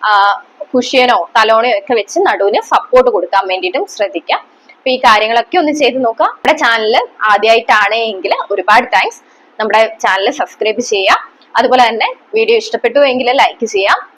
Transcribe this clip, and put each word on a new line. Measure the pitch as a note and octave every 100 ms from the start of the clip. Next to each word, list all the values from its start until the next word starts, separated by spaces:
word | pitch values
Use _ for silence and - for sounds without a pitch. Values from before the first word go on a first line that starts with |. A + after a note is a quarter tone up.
| A3
ആ, | G#3 G3+ G3 - _ -
കുഷ്യനോ | B3+ B3 C4+ B3 A3 E3+ A#3+
തലോണയോ | A3 A3 B3+ G#3
ഒക്കെ | - A#3+
വെച്ച് | G3+ - F#4+
നടുവിന് | G#3 G3+ G#4+ A4
സപ്പോർട്ട് | - - B3+ B3+ G#3
കൊടുക്കാൻ | F3 G3 F#3+
വേണ്ടിയിട്ടും | F#3 F3+ B3 F4 -
ശ്രദ്ധിക്കാം. | G3+ F3 - - - _ _ _
അപ്പൊ | - B3+
ഈ |
കാര്യങ്ങളൊക്കെ | B3+ G#3+ A3 A#3 A#3 F4+
ഒന്ന് | D4+ D4+
ചെയ്ത് | C4 B3 B3
നോക്കുക. | A3+ F4
നമ്മുടെ | - - D#4
ചാനൽ | C4+ A3+ G#3+ B3 - _ G#3+
ആദ്യമായിട്ടാണ് | G#3 G#3+ A3+ A3+ A3+ G3+ A3+
എങ്കിൽ | A3+ F#3+ F#3+ C4+ F4
ഒരുപാട് | G3+ F#3 G#3+ B3 G3
താങ്ക്സ്. | B3+ - _ _ _ _
നമ്മുടെ | G#3+ G#3 A3 -
ചാനൽ | A3+ F#3+ G3+ C4
സബ്സ്ക്രൈബ് | G3+ - G#3+ G#3+ A#3
ചെയ്യുക. | G#3 F#3+ B3 - _ _ -
അതുപോലെ | A#3+ B3+ A#3+
തന്നെ | A3+ C#4+ B4+ _
വീഡിയോ | A3 A3 A#3
ഇഷ്ടപ്പെട്ടു | A3+ A3+ A#3+ A#3+ C#4+
എങ്കിൽ | B3+ A#3+ C4
ലൈക്ക് | G#3 - A3 G3+
ചെയ്യാം. | G3 D4 -